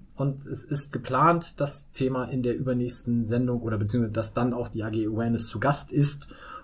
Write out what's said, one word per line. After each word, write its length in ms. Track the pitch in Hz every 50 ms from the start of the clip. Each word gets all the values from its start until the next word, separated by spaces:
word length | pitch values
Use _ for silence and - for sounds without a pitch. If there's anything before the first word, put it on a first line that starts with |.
| - - -
und 300 | - 135 143 135 - -
es 180 | - - - -
ist 300 | - 151 143 - - -
geplant, 640 | 120 - - 131 131 151 165 170 165 165 - - -
das 320 | 147 143 - - - -
Thema 320 | - - 131 131 135 127 123
in 180 | 123 135 127
der 140 | 120 120 117
übernächsten 680 | - 135 131 123 123 123 120 - - - 120 120 117 113
Sendung 360 | 107 117 123 127 123 120 117
oder 160 | 113 110 107
beziehungsweise 360 | 101 107 104 127 123 117 107 104
dass 200 | 110 107 - -
dann 200 | 120 123 123 120
auch 160 | 120 120 110
die 120 | - 110
A 80 | 107 110
G 160 | 110 113 107
Awareness 420 | 107 110 113 117 117 117 113 -
zu 120 | - - 107
Gast 320 | 113 139 147 - - -
ist 380 | - 143 143 - - - - - - - - - - -